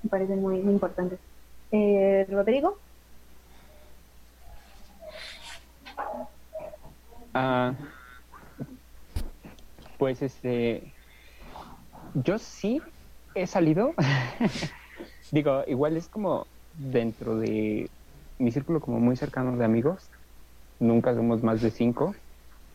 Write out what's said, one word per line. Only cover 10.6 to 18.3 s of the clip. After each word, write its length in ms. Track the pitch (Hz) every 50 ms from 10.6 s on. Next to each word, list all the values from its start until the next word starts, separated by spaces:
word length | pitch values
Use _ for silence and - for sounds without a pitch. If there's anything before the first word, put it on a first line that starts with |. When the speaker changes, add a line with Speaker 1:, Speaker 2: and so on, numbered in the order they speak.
| 117 117 113 - - - - - - - - - - - - - - - - - - - - - - - - - - - -
Speaker 2:
yo 240 | 139 127 - 190 226
sí 440 | - - - - - 202 240 311 - - - - - - - - - - -
he 120 | 196 185
salido. 480 | 180 - 196 165 156 156 175 226 285 339
<laughs> 1300 | - 156 131 139 135 123 127 - - 240 - - - - 151 - - - - - - - - - - - -
Digo, 320 | 151 151 143 147 131 135 143
igual 300 | - 143 123 147 156 160
es 120 | 160 170 -
como 380 | - 214 208 175 139 - - - - - - - -
dentro 640 | 160 139 131 123 120 117 113 110 - 117 117 113
de 520 | 113 113 110 107 107 107 107 107 - - - - - - - - - - -